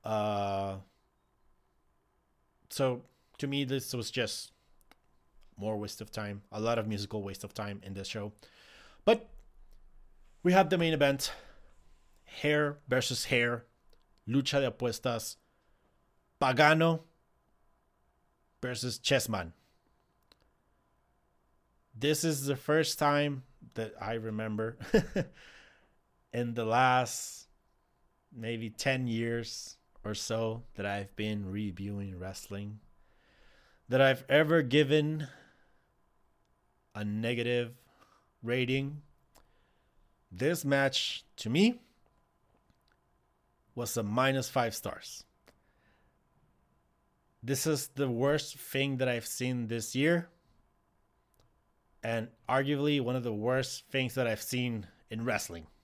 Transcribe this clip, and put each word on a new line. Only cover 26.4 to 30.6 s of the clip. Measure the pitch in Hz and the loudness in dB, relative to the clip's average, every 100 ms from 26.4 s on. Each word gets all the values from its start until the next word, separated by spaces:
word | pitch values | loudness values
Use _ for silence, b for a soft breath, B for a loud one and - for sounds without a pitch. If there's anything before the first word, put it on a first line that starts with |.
| 120 117 | -4 -2
the | 110 | 2
last | 117 127 127 120 - - - - _ _ _ _ _ _ _ _ 127 | 4 6 4 2 -6 -10 -14 -20 _ _ _ _ _ _ _ _ -10
maybe | 113 117 113 | -8 -6 -8
ten | 110 139 131 127 | -4 0 0 0
years | 113 117 117 113 - - - _ - | -2 -2 -4 -6 -12 -14 -18 _ -12
or | 104 107 | -8 -6
so | - 113 113 113 | -4 -2 -2 -4